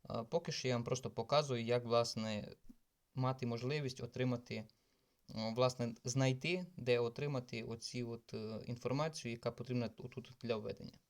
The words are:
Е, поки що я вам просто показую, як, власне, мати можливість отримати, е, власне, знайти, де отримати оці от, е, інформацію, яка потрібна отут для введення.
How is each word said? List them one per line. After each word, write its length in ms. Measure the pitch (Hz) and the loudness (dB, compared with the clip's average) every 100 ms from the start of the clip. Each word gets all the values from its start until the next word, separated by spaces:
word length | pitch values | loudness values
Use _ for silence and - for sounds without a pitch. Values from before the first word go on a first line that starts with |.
| - | -4
Е, 140 | 113 | -4
поки 280 | 113 170 170 | 0 0 0
що 160 | 151 127 | -2 2
я 80 | 120 | 2
вам 80 | |
просто 280 | 113 127 113 | 2 0 -2
показую, 520 | - 113 143 143 120 | -4 4 4 4 0
як, 220 | 113 120 117 | 2 2 6
власне, 680 | 117 117 113 110 104 - - - - _ _ _ - | 4 6 0 -2 -2 -6 -14 -18 -20 _ _ _ 0
мати 320 | 127 131 120 | 0 0 -2
можливість 560 | 117 127 151 135 127 | -2 0 0 -2 -4
отримати, 520 | 120 123 127 123 - 110 | -8 0 0 0 -2 -8
е, 100 | 104 _ _ _ _ _ - 110 110 113 | -8 _ _ _ _ _ -10 -4 -2 4
власне, 400 | 127 127 120 113 | 4 4 -2 -2
знайти, 640 | 127 123 131 131 156 180 180 - | -2 4 4 4 0 0 -2 -4
де 220 | 123 120 | 4 4
отримати 640 | 117 117 147 135 123 117 | 4 0 -2 -2 -4 -6
оці 400 | 113 113 - 127 | -6 -6 -6 -4
от, 300 | 117 117 - | -4 -6 -8
е, 300 | 113 107 110 - | -8 -6 -6 -6
інформацію, 680 | 123 123 135 156 156 120 | -4 0 0 0 -2 -6
яка 200 | 113 117 | -2 -4
потрібна 380 | - 127 123 113 - | -4 -2 0 0 -4
отут 360 | 123 - - - | -10 -10 -12 -10
для 140 | 117 110 | -2 -2
введення. 440 | 110 - - - | -2 -6 -10 -16